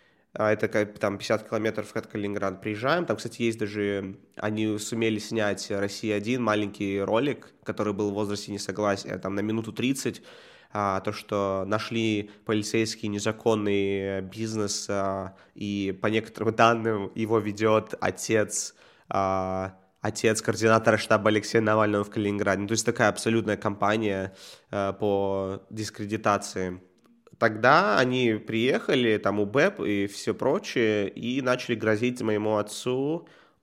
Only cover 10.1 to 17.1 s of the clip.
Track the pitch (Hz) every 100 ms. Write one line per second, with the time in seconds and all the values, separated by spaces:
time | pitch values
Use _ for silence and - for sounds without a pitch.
10.1 | 95 - - - - - 104 101 95 98
11.1 | 104 - 104 98 95 95 107 - 117 110
12.1 | 104 104 - - 107 107 113 110 - 107
13.1 | 101 110 110 117 110 104 101 98 98 98
14.1 | 98 95 104 113 110 104 - - 101 98
15.1 | 98 95 - - - 104 101 98 92 107
16.1 | 110 110 - 110 110 117 117 113 107 98